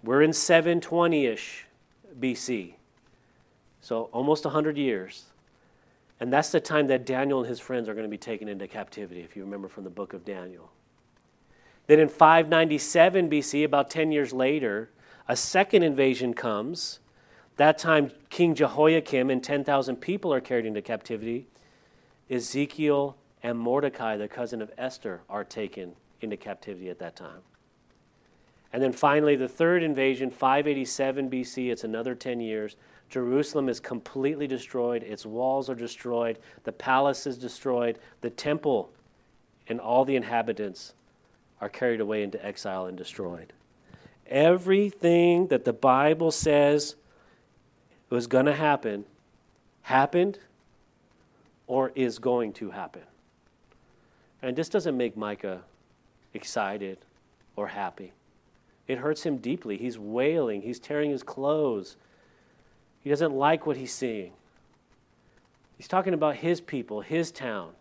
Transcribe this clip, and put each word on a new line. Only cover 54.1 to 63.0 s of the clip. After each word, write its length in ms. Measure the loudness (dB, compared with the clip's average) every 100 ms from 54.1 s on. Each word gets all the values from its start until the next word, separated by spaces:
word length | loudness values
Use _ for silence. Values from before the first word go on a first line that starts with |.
| _ _ _
And 140 | -6 -4
this 140 | -2
doesn't 260 | -2 0 -2
make 220 | -2 -2
Micah 460 | -8 -6 -8 -10 -14 _ _ _ _ _ _
excited 640 | -14 -8 -4 -4 -4 -8 -12 _ _ _ _ _ -10
or 100 | -8
happy. 460 | -6 -8 -10 -20 _ _ _ _ _ _ _ -8
It 120 | -4
hurts 240 | -4 -2
him 140 | -4 -4
deeply. 400 | -4 -6 -6 -6
He's 220 | -6 -8
wailing. 640 | -6 0 0 0 -2 -4
He's 180 | -8 -12
tearing 320 | -6 -2 -2
his 120 | -4
clothes. 760 | -8 -4 -2 2 0 -2 -8 -18 _ _ _ _ _ _ _ _ _ _